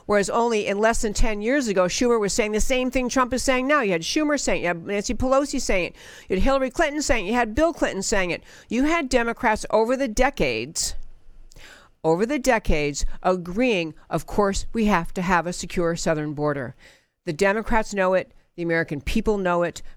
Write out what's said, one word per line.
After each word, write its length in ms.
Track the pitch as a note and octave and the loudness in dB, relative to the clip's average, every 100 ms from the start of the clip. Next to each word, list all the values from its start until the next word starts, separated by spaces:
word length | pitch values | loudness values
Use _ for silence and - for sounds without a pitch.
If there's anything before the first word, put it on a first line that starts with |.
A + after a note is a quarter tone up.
| - | 0
whereas 240 | G#3 G3 | 0 2
only 380 | A#3 A#3 A3 G3 | 0 0 0 -2
in 100 | G3 | 2
less 240 | A3 A3+ | 2 2
than 100 | A3 | 0
ten 300 | - A#3+ G#3 | 2 2 2
years 240 | G#3+ D4 A#3 | 0 0 2
ago, 200 | F#3 F3+ | 2 0
Schumer 340 | - B3 A#3 | 2 2 2
was 120 | G3+ | 2
saying 200 | - G#3+ | 0 0
the 80 | G#3+ | 0
same 320 | - B3+ B3+ | 2 2 0
thing 160 | C4 B3 | -2 0
Trump 260 | C4 B3 | 0 0
is 80 | B3+ | 0
saying 240 | - B3+ C4 | 0 0 2
now. 140 | D4 | 2
You 100 | G#3 | 2
had 120 | E3+ | -2
Schumer 360 | E3 D#4 D4+ C#4+ | -2 -2 0 0
saying 220 | - F3 | 0 0
it, 20 | |
you 60 | E3 | -2
had 180 | E3+ E3 | -4 -4
Nancy 280 | G3+ G#3 | -4 -2
Pelosi 460 | A3 B3+ C4+ C#4+ C4+ | -2 2 2 0 -2
saying 260 | - G3 E3 | -2 -2 -2
it, 100 | - - - - | -8 -20 -18 -4
you 80 | F#3+ | 2
had 80 | |
Hillary 260 | C4+ C#4 C4 | 4 2 0
Clinton 320 | - D#4 D4+ | 0 0 0
saying 240 | C4+ A#3+ F#3 | 0 0 0
it, 40 | |
you 40 | |
had 220 | B3 A#3 A#3+ | 0 0 2
Bill 160 | E4 | 0
Clinton 300 | - A#3+ F#3+ | 2 -2 -2
saying 280 | G3 G3+ F3+ | 0 0 0
it. 140 | D3+ - - - | -4 -8 -20 -4
You 160 | A3+ | 0
had 240 | D4 E4+ C4 | 2 0 2
Democrats 580 | B3 A#3 A#3 A#3 G#3+ - | 0 0 0 0 0 0
over 260 | G#3+ A3+ B3+ | 2 2 0
the 120 | C4+ | 0
decades, 840 | G#3+ C4 - C#3+ A2+ C3 - - - - - - - - - - - - _ | 2 0 2 -2 -2 -4 -6 -4 -6 -8 -14 -20 -20 -20 -20 -20 -20 -20 _
over 220 | D#3+ E3+ A3+ | 0 0 0
the 140 | D4 | 0
decades, 640 | B3+ A3+ - D#3+ D3 C#3+ - - | 2 2 2 0 0 -2 -2 0
agreeing, 720 | F3+ F#3 F3 F#3+ B3+ G3 E3 - - | 0 0 -2 0 2 0 -2 -10 -6
of 160 | E3 - | -6 -2
course, 400 | - G3 F#3+ - | 0 0 0 -2
we 140 | A#3 G#3 | 0 2
have 280 | F3+ - | 2 0
to 80 | - | -4
have 240 | F3+ F3 E3 | 0 0 0
a 60 | |
secure 420 | F3 F3 - E3+ | -6 -6 -2 -2
southern 380 | E3+ F3+ D3+ D3+ | 0 -2 -2 -4
border. 420 | D3 D3 C#3+ B2 - - _ _ _ - | -2 -2 -2 -8 -12 -20 _ _ _ -10
The 60 | |
Democrats 600 | D3+ G3 G#3+ G#3 A3+ A3 | 0 2 2 0 0 0
know 200 | G3+ F#3 | 0 2
it. 180 | F#3 - - _ - | 0 -2 -12 _ -6
The 80 | |
American 360 | E3+ E3 D#3+ C#3+ | -2 -2 -2 -6
people 380 | - A3 A3 G3+ | -2 -2 0 0
know 240 | F3+ F3 | 0 0
it. 200 | E3+ - - | 0 -4 -14